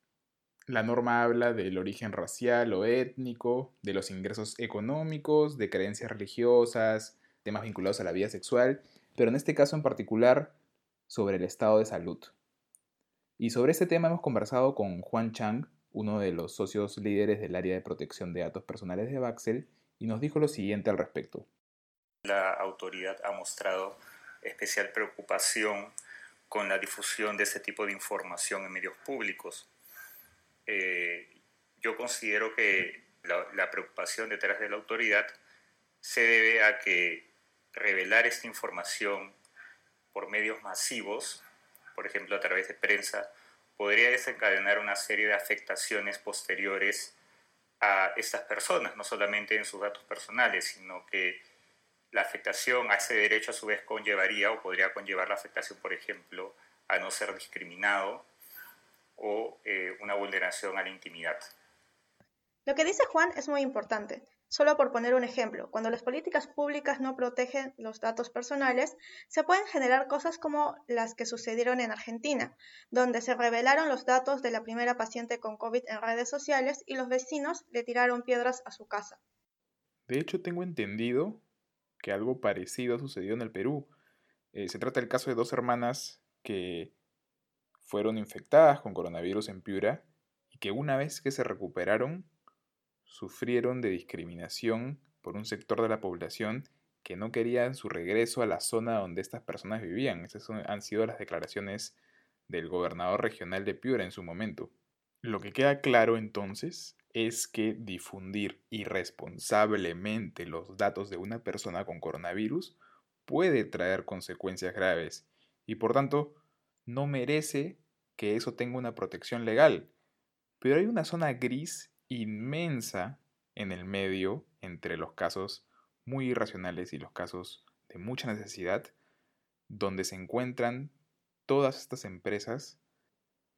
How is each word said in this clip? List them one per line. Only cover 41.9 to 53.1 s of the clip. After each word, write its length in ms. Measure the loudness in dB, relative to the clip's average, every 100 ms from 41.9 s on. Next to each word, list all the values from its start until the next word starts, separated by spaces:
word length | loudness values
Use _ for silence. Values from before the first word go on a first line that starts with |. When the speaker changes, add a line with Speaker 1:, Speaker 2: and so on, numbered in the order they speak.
| -10
Speaker 2:
por 120 | -6
ejemplo 300 | -6 -2 -2
a 20 |
través 300 | 0 0 0
de 60 | -4
prensa, 540 | 0 2 2 -4 -6 -12 -20 _ _ -2
podría 340 | 2 6 6
desencadenar 720 | 4 0 0 2 4 4 2
una 160 | 2 -2
serie 320 | -2 0 2
de 60 |
afectaciones 840 | 2 0 -4 -2 -4 -2 -2 -2 -6
posteriores 960 | -6 -8 -4 -4 -2 0 0 0 -6 _ _ _ _ _ _ 0
a 320 | 4 4 4 0
estas 240 | -4 -4
personas, 520 | -4 -4 0 0 0 -6
no 80 |
solamente 540 | -6 0 0 0 0 -2
en 80 | -2
sus 160 | -4
datos 200 | -6 -6 -10
personales, 600 | -10 -6 2 2 2 -2
sino 400 | -8 -12 -12 -4
que 340 | -2 0 -2 -16 _ _ _ _ _ _
la 100 | 0
afectación 680 | 0 -2 -2 -2 2 2 4
a 60 | 2
ese 200 | 4